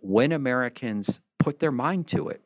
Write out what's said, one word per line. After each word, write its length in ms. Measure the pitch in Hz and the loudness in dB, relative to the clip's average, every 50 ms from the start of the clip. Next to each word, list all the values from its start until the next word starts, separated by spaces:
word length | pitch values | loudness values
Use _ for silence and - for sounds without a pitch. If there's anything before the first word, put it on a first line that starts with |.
| - | -4
when 280 | 95 95 110 123 147 | 2 4 4 4 4
Americans 880 | 165 151 139 127 123 127 127 120 - - 131 117 107 104 98 - - - _ _ _ - | 2 0 0 0 0 0 0 -2 -4 -6 -6 -4 -4 -2 -2 -2 -4 -4 _ _ _ -2
put 220 | - 160 147 - | 0 0 0 0
their 120 | - 156 135 | 0 0 0
mind 340 | 120 123 156 190 185 165 - | 0 0 0 0 -2 -2 -2
to 200 | - 151 - - | -2 -4 -2 -4
it 140 | - - - | -8 -10 -12